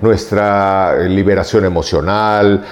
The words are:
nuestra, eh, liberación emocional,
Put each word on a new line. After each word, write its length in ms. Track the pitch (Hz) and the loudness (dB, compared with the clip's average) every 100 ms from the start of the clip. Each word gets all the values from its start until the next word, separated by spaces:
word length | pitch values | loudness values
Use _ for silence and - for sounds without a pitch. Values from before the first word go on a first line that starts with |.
nuestra, 920 | 110 104 - 104 104 101 98 95 90 78 | 0 0 -2 -2 0 0 0 0 0 0
eh, 100 | 90 | 0
liberación 560 | 98 98 95 98 110 | 0 2 0 0 0
emocional, 1000 | 95 82 - 80 80 104 107 107 104 98 - | 0 -2 -2 -2 -2 -2 0 2 2 0 -4